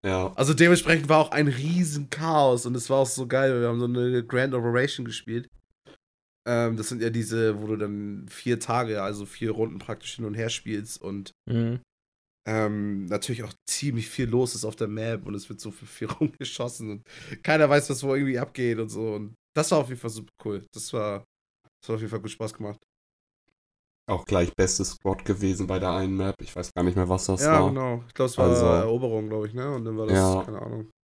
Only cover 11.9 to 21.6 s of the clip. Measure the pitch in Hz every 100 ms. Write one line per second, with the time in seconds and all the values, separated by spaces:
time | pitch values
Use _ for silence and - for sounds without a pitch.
11.9 | _ _ _ _ _ - 110 107 104 104
12.9 | 101 92 104 - 120 107 - - - 143
13.9 | 117 113 - 123 120 123 - 110 - 110
14.9 | 107 113 113 95 101 - 104 110 98 -
15.9 | - 107 - 156 - 131 - 120 - 110
16.9 | 104 - - - - - 156 147 147 143
17.9 | 127 139 135 139 123 127 - 123 113 110
18.9 | 107 110 104 104 113 _ - 160 165 127
19.9 | 127 117 110 104 _ 104 98 - - -
20.9 | 123 104 101 - _ _ _